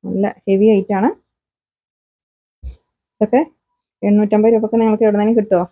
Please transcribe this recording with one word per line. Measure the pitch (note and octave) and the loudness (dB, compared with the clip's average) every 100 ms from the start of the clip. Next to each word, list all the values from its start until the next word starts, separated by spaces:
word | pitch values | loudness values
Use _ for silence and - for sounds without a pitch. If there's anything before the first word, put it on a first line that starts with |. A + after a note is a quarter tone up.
നല്ല | F#3+ F#3+ G3+ - - | -8 -6 -6 -6 -4
ഹെവി | G3 G#3+ G#3+ | 2 4 2
ഐറ്റം | G#3+ G3 | 0 -2
ആണ്. | A3+ A4 _ _ _ _ _ _ _ _ _ _ _ _ _ _ - - _ _ _ _ | -2 -4 _ _ _ _ _ _ _ _ _ _ _ _ _ _ -18 -18 _ _ _ _
ഇതൊക്കെ | G#3+ B3 D#4 _ _ _ _ _ G3 | 0 0 -2 _ _ _ _ _ -2
എണ്ണൂറ്റമ്പത് | G#3 G#3 G#3+ A3 A3+ | 0 2 2 2 2
രൂപക്ക് | A3 A3+ | 0 0
നിങ്ങൾക്ക് | A3+ G#3+ A3 | 0 2 0
എവിടെന്നെങ്കിലും | G#3 G#3 A3+ | 0 0 0
കിട്ടുമോ? | G#3 F3+ F3 | 0 -2 -2